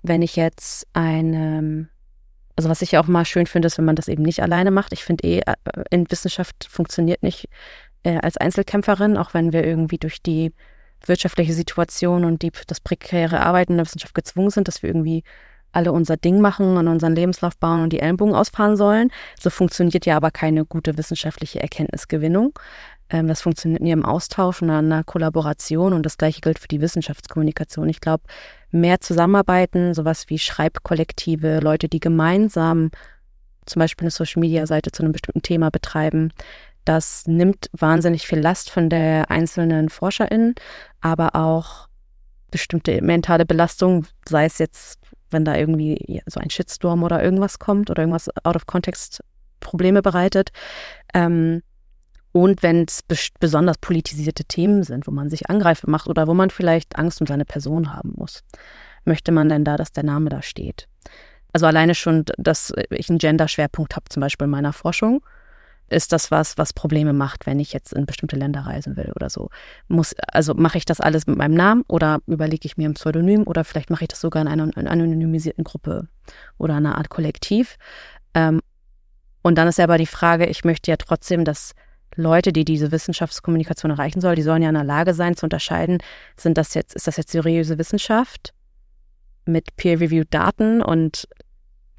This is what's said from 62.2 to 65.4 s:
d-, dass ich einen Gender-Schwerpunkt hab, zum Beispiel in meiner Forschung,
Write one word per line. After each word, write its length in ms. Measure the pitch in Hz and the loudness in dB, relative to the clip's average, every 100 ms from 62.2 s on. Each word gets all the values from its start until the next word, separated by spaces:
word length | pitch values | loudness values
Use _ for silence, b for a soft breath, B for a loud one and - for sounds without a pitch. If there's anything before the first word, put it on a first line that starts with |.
| 151 | 0
d-, 80 | - | -2
dass 340 | - 156 - - - | 0 0 -4 -6 -6
ich 200 | - - | -4 0
einen 80 | 165 | 0
Gender-Schwerpunkt 800 | 156 156 156 - 147 - 151 - | 2 2 2 0 -2 -2 -6 -8
hab, 160 | - | -8
zum 80 | - | -4
Beispiel 240 | 139 - | -4 -2
in 60 | 147 | -2
meiner 220 | 143 147 | 0 -2
Forschung, 480 | - 170 - 220 277 b b | -2 -4 0 0 0 b b